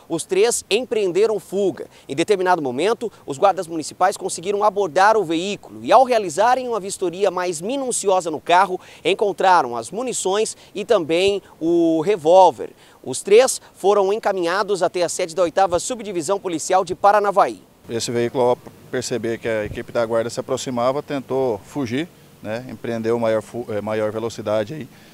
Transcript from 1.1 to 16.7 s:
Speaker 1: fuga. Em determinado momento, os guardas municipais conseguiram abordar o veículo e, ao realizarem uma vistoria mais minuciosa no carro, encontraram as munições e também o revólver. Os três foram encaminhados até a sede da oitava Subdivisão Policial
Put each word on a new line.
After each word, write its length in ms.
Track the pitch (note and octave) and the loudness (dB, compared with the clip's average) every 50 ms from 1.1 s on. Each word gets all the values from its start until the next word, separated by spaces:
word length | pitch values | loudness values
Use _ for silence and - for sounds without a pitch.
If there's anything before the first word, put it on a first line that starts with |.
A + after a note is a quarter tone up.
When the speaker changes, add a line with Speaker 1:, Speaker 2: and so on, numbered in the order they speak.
| E3 F3+ G#3+ G#3 G#3+ G3+ | 2 2 2 2 2 -2
Speaker 1:
fuga. 480 | - - - G3 G3+ F#3 C#3 - - - - - - - | -6 -6 -4 0 0 0 -2 -4 -8 -14 -16 -20 -12 -8
Em 80 | C3+ | -4
determinado 440 | C#3 D#3+ - G#3 F#3+ F#3 F3+ F3+ F3 | -2 0 0 0 2 2 2 2 2
momento, 520 | D3+ C3 A#2+ B2+ E3 G#3 A#3 - B3+ G#3 - - - | 2 -2 -2 0 0 0 0 -2 -4 -8 -10 -12 -12
os 140 | - C#3+ C3+ | -12 -2 2
guardas 300 | F3 G3+ F#3 F3 F#3+ D#3+ | 2 2 2 0 -4 -8
municipais 480 | E3+ D#3+ C#3+ - - - F#3 F#3+ G#3 | -8 -8 -8 -10 -4 -2 0 0 0
conseguiram 480 | - F3 G3 - - E3 F#3+ G#3 G3+ G#3 | -2 -6 -8 -8 -6 -4 -4 -2 0 0
abordar 520 | G#3+ G3 G3+ G3+ F#3 C#3 F#3 F#3+ G#3 A3 | 0 0 0 -2 -2 2 4 4 6 4
o 60 | A3 G3 | 4 2
veículo 640 | D#3 E3 D#3+ F3 G3+ G3+ - - - G2 G#2+ A2 | 0 -2 -2 -2 -4 -6 -8 -10 -14 -16 -12 0
e, 80 | B2+ F3+ | 4 4
ao 100 | A#3 C4 | 6 6
realizarem 640 | B3 B3 A3+ G#3 F3+ C#3 E3+ G#3 A#3+ B3+ C4 B3+ | 6 2 0 0 -2 -2 0 2 2 2 0 -2
uma 140 | B3 A#3 G#3 | -4 -6 -6
vistoria 500 | F3+ G3+ F#3 - G3 F3 E3 F3+ G3+ F#3+ | -6 -8 -8 -6 -6 -6 -2 0 -2 0
mais 300 | F3 F3+ F3+ F3+ F3 D3 | 0 -2 -4 -4 -4 -6
minuciosa 720 | E3 G#3 C4 C#4+ C4+ B3+ A3 - - G3 F#3+ F#3 F3+ E3+ D#3 | -6 -6 -6 -4 -4 -4 -6 -2 0 0 2 2 0 -2 -6
no 80 | C3+ | -6
carro, 400 | - - E3 F3+ G3 F#3 F#3 F3 - - - - - | 0 2 4 4 4 4 0 -6 -10 -14 -20 -6 -2
encontraram 720 | D#3 G3 G3+ A3+ G3+ F3+ - F#3+ F#3+ F3+ E3+ C#3+ B2 A#2+ | -2 0 0 0 -2 0 2 4 4 6 4 4 2 -2
as 160 | A#2 A2+ - - | -6 -8 -8 -8
munições 640 | G#3 C4 B3+ G3+ - - F#3 F#3+ G#3 A3 G#3+ - - - - - | -6 -6 -6 -6 -4 -2 -2 0 0 -2 -2 -6 -10 -18 -14 -10
e 100 | F#3 G#3 | -10 -2
também 560 | - A#3 G3+ E3+ C#3 E3 E3+ F#3 G3 G3+ G3 - - - - | 0 2 2 2 0 0 2 2 2 0 0 -4 -10 -12 -4
o 400 | D#3+ E3 E3+ E3+ E3+ E3 D#3+ D#3+ | -2 2 2 4 4 4 2 2
revólver. 680 | D#3 F3+ G#3+ F#3+ C#3 D#3 F3 F#3+ F#3 F3 C3+ G#2 F2+ - - - - - - _ - | 2 0 -2 0 4 6 8 8 8 8 4 0 -6 -12 -12 -16 -20 -20 -20 _ -12
Os 180 | - C3 - - | -10 -8 -8 0
três 380 | - G3 A3 C4 B3+ - - - - _ | 4 6 6 6 4 2 -4 -10 -16 _
foram 380 | - - F#3+ G#3 G#3 G3 F#3+ G3+ | -2 0 2 4 4 4 2 0
encaminhados 680 | A3+ - A3 G3+ F#3+ F3 E3 F3 G3 G#3+ F#3 G#3 E3+ F3+ | 0 0 -2 -2 0 0 0 0 0 0 -2 0 0 0
até 220 | E3 - F3+ F3 | 0 0 0 -2
a 40 | D#3 | -2
sede 240 | - - F#3 E3+ D#3+ | -2 -4 -6 -4 -2
da 100 | F3 F#3 | 0 -2
oitava 360 | E3+ - G3 G3 F#3+ E3+ E3+ | 0 2 2 2 2 2 0
Subdivisão 640 | - - B3+ A3+ A3+ G3+ G3 F3 D3 C#3 G3 G3+ | -2 -4 -6 -6 -8 -6 -6 -4 -2 -2 -2 -2
Policial 440 | - F#3 E3 D#3 - - | -2 -4 -6 -6 -2 0